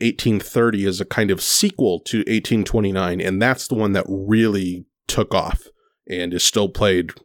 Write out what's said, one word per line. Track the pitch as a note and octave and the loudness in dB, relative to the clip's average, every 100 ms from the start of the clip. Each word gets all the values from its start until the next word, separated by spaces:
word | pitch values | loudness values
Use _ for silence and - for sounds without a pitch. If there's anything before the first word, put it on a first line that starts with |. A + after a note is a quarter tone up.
eighteen | A#2 - B2 G#2 | -2 0 0 0
thirty | - B2 A#2 G#2+ | 0 0 2 2
as | G2 F#2 | -2 -2
a | G2 | -4
kind | - G#2 | -2 0
of | F2+ | 0
sequel | - - G#3 - A#2 E2+ | 0 0 0 2 0 0
to | - A2+ - | -2 -4 0
eighteen | A2+ - A2+ | -2 0 0
twenty-nine, | G2 A2+ G2+ F#2+ F2+ F2+ | 0 0 0 0 -2 -2
and | F2+ F#2+ | -2 0
that's | A#2 B2+ - | 0 0 -2
the | B2 | 0
one | G#2+ | 2
that | G2 - | 0 -2
really | G2 G2 A2 A2+ G2+ F#2 F2+ - _ - | -4 2 4 4 2 -2 -6 -12 _ -6
took | - G#2+ | -2 0
off | F#2+ D#2+ - - _ _ _ - | 0 0 -4 -6 _ _ _ -10
and | F2+ F2 | -6 -4
is | F2 | 0
still | - A2 G2+ | 0 2 0
played | - G#2 F2+ E2+ - | 2 2 2 0 -8